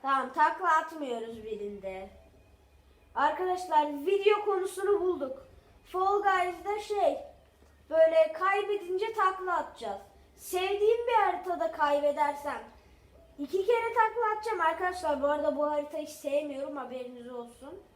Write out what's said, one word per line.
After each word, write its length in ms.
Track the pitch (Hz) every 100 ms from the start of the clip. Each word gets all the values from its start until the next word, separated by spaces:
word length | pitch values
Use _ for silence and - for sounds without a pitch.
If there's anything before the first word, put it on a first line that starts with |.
Tamam, 300 | 269 269 254
takla 440 | - 311 320 359 320
atmıyoruz 680 | 320 320 277 233 226 226
birinde. 640 | 214 202 202 202 190 190 196 - - - - - _ _ _ _ _
Arkadaşlar 920 | - 285 302 370 359 359 311 294 285 294
video 380 | 403 392 427
konusunu 560 | - 370 381 - 381 403
bulduk. 480 | 359 320 269 - - - _ -
Fall 380 | - 359 381 403
Guys'da 560 | 403 381 359 339 359 427
şey, 400 | - 415 330 - - - _ _ - _ _
böyle 420 | 311 320 320 311
kaybedince 800 | 320 381 403 403 415 349 370 440
takla 440 | 440 381 381 370 339
atacağız. 440 | 294 - 220 196 - - - -
Sevdiğim 720 | - 359 381 403 415 466 466
bir 60 |
haritada 600 | 466 392 - 370 349 320
kaybedersem 880 | 320 294 285 294 285 294 285 285 240 226 - - - - - - -
iki 280 | 285 381 381
kere 280 | 466 453
takla 420 | 466 440 453 440 427
atacağım. 240 | 427 403
Arkadaşlar 640 | 320 330 359 359 311 277
bu 40 | 285
arada 300 | 294 294 277
bu 140 | 294
haritayı 380 | 302 294 311 302
sevmiyorum, 680 | - 277 285 302 269 285 285
haberiniz 560 | 240 254 247 247 240
olsun. 500 | 247 233 - 269 381 392